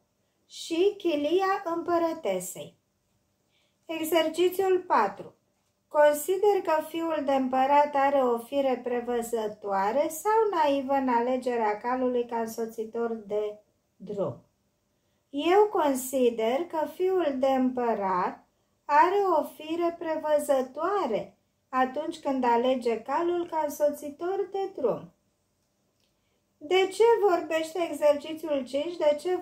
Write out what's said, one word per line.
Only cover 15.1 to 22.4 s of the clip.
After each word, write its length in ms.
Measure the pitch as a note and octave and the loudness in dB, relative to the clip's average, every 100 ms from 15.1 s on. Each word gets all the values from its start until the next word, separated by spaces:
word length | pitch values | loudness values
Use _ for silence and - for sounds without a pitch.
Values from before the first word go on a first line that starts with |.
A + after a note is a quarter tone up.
| _ _ | _ _
Eu 380 | C#4 E4 G4 G#4 | -2 2 4 4
consider 960 | G4 D4 C4 - C4+ A#3+ A3 A3 C4+ E4+ | 2 0 -2 -2 0 2 2 0 0 -2
că 200 | D#4+ D4 | -4 -4
fiul 420 | - F#4 F#4 D4+ C4 | -2 0 0 0 0
de 80 | C4+ | 2
împărat 960 | C4 B3+ B3+ A#3+ G3+ G3 F3+ G#3+ - _ _ _ _ | 2 0 0 -2 0 0 0 -2 -6 _ _ _ _
are 320 | - D4 F4+ G4+ G4 D#4 | 2 4 4 4 2 2
o 40 | |
fire 520 | - - D#4 E4+ E4+ E4+ | 0 -6 -6 -2 -2 -2
prevăzătoare 1400 | D#4+ D#4 D4+ D4 C#4+ C4+ B3+ D4 F4 G4+ C#4 G3 - _ _ _ _ | -4 -4 0 0 2 0 0 -4 -2 0 -2 -4 -6 _ _ _ _
atunci 500 | C4 B3+ D4 D#4+ - | -2 0 -2 -8 -6
când 260 | C#4+ C4+ | -4 0